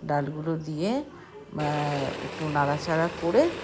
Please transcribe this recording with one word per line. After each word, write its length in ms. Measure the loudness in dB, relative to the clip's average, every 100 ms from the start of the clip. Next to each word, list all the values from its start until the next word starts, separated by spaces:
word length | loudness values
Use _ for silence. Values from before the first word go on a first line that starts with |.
| 0
ডালগুলো 420 | 0 0 -4 -2 -2 -4
দিয়ে, 240 | -2 0 0
আহ, 1080 | -4 -14 -18 -18 -10 -4 0 0 0 0 -2 -4 -8
একটু 180 | -4 -2 2
নাড়াচাড়া 520 | 2 2 2 2 2 0
করে 200 | 4 6 6 2